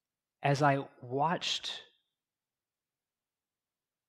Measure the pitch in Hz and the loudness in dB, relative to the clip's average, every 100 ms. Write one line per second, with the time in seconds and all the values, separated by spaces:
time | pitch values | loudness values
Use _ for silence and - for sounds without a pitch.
0 | _ _ _ - 139 139 143 139 131 - | _ _ _ -4 0 4 4 4 -2 -12
1 | 123 135 160 180 - - - - - _ | -6 0 0 0 -2 -4 -6 -12 -16 _
2 | _ _ _ _ _ _ _ _ _ _ | _ _ _ _ _ _ _ _ _ _
3 | _ _ _ _ _ _ _ _ _ _ | _ _ _ _ _ _ _ _ _ _